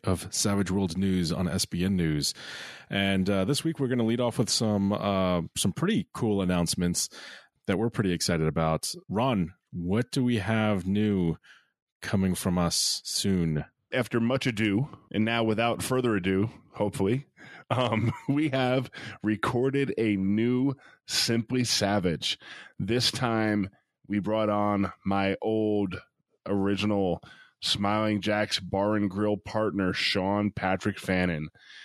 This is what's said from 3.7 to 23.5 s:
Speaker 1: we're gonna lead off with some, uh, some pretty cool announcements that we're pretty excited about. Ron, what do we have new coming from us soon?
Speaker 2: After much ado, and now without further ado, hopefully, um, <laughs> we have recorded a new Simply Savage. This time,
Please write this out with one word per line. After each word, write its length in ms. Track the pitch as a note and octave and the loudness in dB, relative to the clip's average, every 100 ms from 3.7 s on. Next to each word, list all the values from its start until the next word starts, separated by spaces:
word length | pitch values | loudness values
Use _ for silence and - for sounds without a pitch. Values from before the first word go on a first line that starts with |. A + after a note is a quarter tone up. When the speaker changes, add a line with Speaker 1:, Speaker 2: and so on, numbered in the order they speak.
| D#3 | -2
Speaker 1:
we're 80 | C3+ | 0
gonna 180 | B2 A2+ | 0 2
lead 160 | A#2 | 2
off 160 | B2 A2 | 0 0
with 120 | A2 | 0
some, 440 | - A2+ G#2 G2 | 0 2 2 2
uh, 480 | G#2 G#2 F#2+ F#2 F2+ E2 - | 0 0 2 2 2 -2 -2
some 140 | G2+ | -2
pretty 340 | - F3 A3 F2 | 0 0 0 -2
cool 280 | - A#2 G2+ | -2 0 2
announcements 680 | F2+ F2+ E2+ - F2 F2 - - - - - _ - | 2 2 2 0 0 0 -4 -8 -18 -20 -20 _ -2
that 120 | G2 | 0
we're 100 | A2+ | 0
pretty 240 | - G2 | 0 0
excited 340 | F2 - E2+ D#2 | 0 0 0 2
about. 460 | D2+ D#2+ D#2+ - F2 - | 2 2 0 -4 -10 -6
Ron, 440 | F#2+ C3 A2 E2+ - _ | -2 0 0 -2 -6 _
what 400 | F2 F2 G#2 A#2+ | -8 -2 -2 0
do 120 | - | 0
we 140 | B2 A#2+ | 0 0
have 480 | F#2+ A2 G#2+ G2+ F2+ | 0 0 2 0 0
new 520 | G2+ G#2+ G2+ F2 D#2+ - - _ _ _ _ | 0 2 2 2 -2 -8 -20 _ _ _ _
coming 340 | - G2+ F#2+ F2+ | -2 0 2 0
from 220 | F#2+ F2+ | 0 2
us 440 | E2+ - - - | 2 0 -2 -4
soon? 600 | - - G2+ F#2+ E2 D2+ - _ _ | -4 -2 0 2 2 0 -4 _ _
Speaker 2:
After 260 | B2+ A#2+ A#2+ | -4 0 0
much 260 | A2+ B2+ C3+ | 0 0 -2
ado, 440 | G#2 A2 G2+ D3 - - | 0 0 0 -2 -8 -6
and 140 | G2 A2 | -2 0
now 180 | A#2 | 2
without 380 | A2+ G#2+ A#2 A2+ | 2 2 0 0
further 340 | - B2+ B2 G#2 | -2 0 2 2
ado, 340 | F2+ F#2+ A2 - - | 2 2 0 -4 -12
hopefully, 540 | - G#2 - G2 B2+ - - - - - | -4 -4 0 0 0 -4 -18 -20 -14 -4
um, 440 | A#2 B2 G#2+ A2 - | -2 0 2 0 -2
<laughs> 80 | - | -2
we 200 | C#3+ D#3 | 0 0
have 420 | C3 B2+ B2+ C3 - - - | 0 2 0 -2 -10 -14 -6
recorded 680 | G#2+ G#2+ - A#2+ C3 C#3 C3+ - | -2 -2 0 0 0 0 -2 0
a 180 | A2 G2+ | 0 2
new 600 | F#2+ G#2 A#2 B2 C3+ C3+ - - - | 2 2 2 2 0 -2 -10 -20 -6
Simply 560 | - - A#2 A2+ B2+ | -2 0 0 0 -2
Savage. 720 | B2 - G2 G#2 F2+ D#2 - - - - - - | 0 2 2 2 2 0 -2 -6 -10 -18 -14 -8
This 320 | G2 A#2+ A#2+ | -2 0 0
time, 600 | - B2 A2+ G#2+ | 0 0 2 2